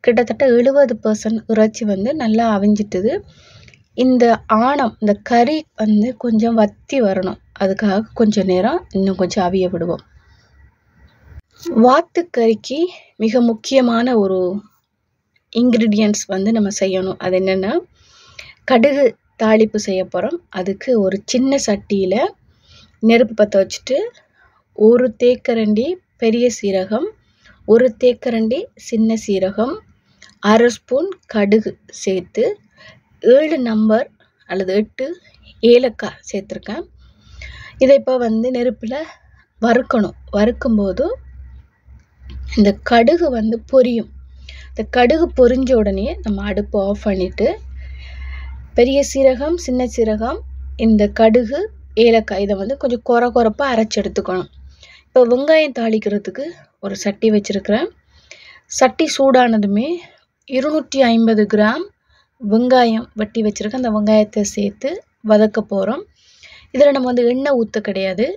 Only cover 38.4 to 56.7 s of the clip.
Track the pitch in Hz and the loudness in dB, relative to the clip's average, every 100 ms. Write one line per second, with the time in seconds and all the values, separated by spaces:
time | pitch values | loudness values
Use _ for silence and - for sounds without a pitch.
38.4 | 240 254 240 220 220 262 320 - _ _ | -2 -2 -2 -4 -8 -10 -10 -16 _ _
39.4 | _ _ 226 233 254 233 190 - - 202 | _ _ 0 2 2 -2 -2 -6 -6 0
40.4 | 214 226 269 220 196 185 320 523 - - | 0 0 -2 0 0 -2 -4 -6 -12 -20
41.4 | - - - _ _ - _ _ - - | -20 -20 -20 _ _ -20 _ _ -18 -14
42.4 | - - 202 196 - 240 233 339 330 240 | -8 2 2 2 2 4 4 2 0 -2
43.4 | 220 233 - 269 254 233 214 - - - | -4 -4 0 2 2 0 -6 -16 -20 -20
44.4 | - - - - 214 - 240 311 339 - | -20 -20 -16 -12 -4 2 2 2 0 4
45.4 | 240 254 254 254 202 190 233 349 226 196 | 4 4 2 2 0 -2 -6 -8 -6 -6
46.4 | 202 208 208 208 196 208 214 190 185 - | -4 -6 -4 -4 -4 -4 -4 -2 -4 -2
47.4 | 233 415 - - - - - - - - | -2 -2 -12 -16 -16 -18 -16 -16 -14 -14
48.4 | - - - - 240 277 277 269 269 254 | -14 -16 -6 0 2 2 -2 2 2 2
49.4 | 294 349 - 254 247 - 220 214 226 359 | -4 -4 -4 -4 -4 -2 -2 -2 -4 -8
50.4 | - - - - 226 214 202 208 226 226 | -12 -16 -14 -2 2 4 2 4 4 4
51.4 | 220 285 427 - - - 233 226 220 190 | 0 -6 -6 -10 -10 2 4 4 0 -4
52.4 | 202 196 202 277 269 240 - 240 240 233 | -4 -4 -4 -4 -4 -4 0 0 0 0
53.4 | 220 214 277 226 220 - 190 202 190 180 | -2 0 -2 -2 -2 -4 -4 -6 -6 -8
54.4 | 175 - - _ - - _ 254 240 247 | -8 -16 -20 _ -20 -20 _ 2 2 2
55.4 | 294 320 302 254 226 220 214 202 202 185 | 2 2 2 -2 -2 -2 -2 -6 -6 -10
56.4 | 302 349 _ | -12 -14 _